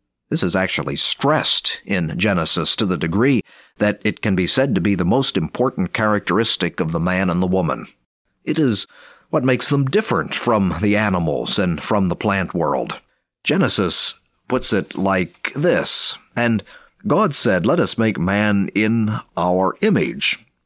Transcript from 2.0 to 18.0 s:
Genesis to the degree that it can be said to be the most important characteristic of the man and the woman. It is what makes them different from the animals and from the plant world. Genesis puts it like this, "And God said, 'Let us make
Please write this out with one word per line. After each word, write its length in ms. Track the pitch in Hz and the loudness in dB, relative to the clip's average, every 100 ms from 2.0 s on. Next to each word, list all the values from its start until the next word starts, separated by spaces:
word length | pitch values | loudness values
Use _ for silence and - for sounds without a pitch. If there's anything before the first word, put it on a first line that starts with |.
| 80 - | -2 -2
Genesis 580 | 104 92 78 - 80 - | 0 0 0 0 0 0
to 80 | 104 | 0
the 120 | 87 | -2
degree 440 | 82 92 127 127 - - - - | -2 0 2 0 -2 -12 -20 -2
that 240 | 104 104 | -2 0
it 180 | 107 - | -4 -4
can 140 | - 92 | 0 0
be 120 | 87 | 2
said 280 | - 143 95 | 2 2 0
to 60 | |
be 120 | 85 | 0
the 120 | 95 87 | 0 2
most 320 | 127 131 98 | 2 0 -2
important 560 | 80 - 127 - 92 | -4 -2 -2 -2 -4
characteristic 880 | - 107 104 - 92 113 - 87 - | -2 0 0 0 0 0 0 -2 -2
of 120 | 85 | -2
the 80 | 82 | -2
man 300 | 85 92 95 | 0 0 0
and 120 | 87 | 0
the 60 | 92 | 0
woman. 400 | 95 82 62 - _ _ _ _ _ | 0 0 -4 -8 _ _ _ _ _
It 160 | - 151 | -4 0
is 280 | 143 104 - - - - _ | 0 0 -4 -14 -20 -20 _
what 160 | 156 131 | -2 2
makes 240 | 127 - | 2 2
them 160 | 143 135 | 0 2
different 500 | 185 214 98 71 - | 0 0 -2 -2 -4
from 400 | - 110 95 85 | 0 2 2 0
the 160 | 101 101 | 0 2
animals 600 | 107 92 82 69 58 - | 2 0 0 -2 -2 0
and 240 | 92 80 | 0 -2
from 280 | - 107 95 | -2 0 0
the 60 | 85 | -2
plant 380 | 107 98 87 | -2 -2 -2
world. 460 | 90 78 67 60 - - _ _ _ | -2 0 0 -4 -10 -16 _ _ _
Genesis 720 | - 165 143 - 92 - - - _ _ - | -2 0 2 2 0 0 -2 -4 _ _ -4
puts 240 | 127 - | -2 0
it 240 | 104 - - | 0 -2 -2
like 560 | 95 95 90 - - 139 | 0 0 -2 -6 -10 -2
this, 600 | 170 104 - - - - _ - | 0 2 2 0 -2 -4 _ -2
"And 260 | 120 110 - - - _ 104 | 0 0 -4 -14 -20 _ -2
God 280 | 151 208 139 | 0 2 2
said, 300 | 120 92 90 | 2 2 2
'Let 140 | 170 | 2
us 180 | 113 | 0
make 220 | - | 0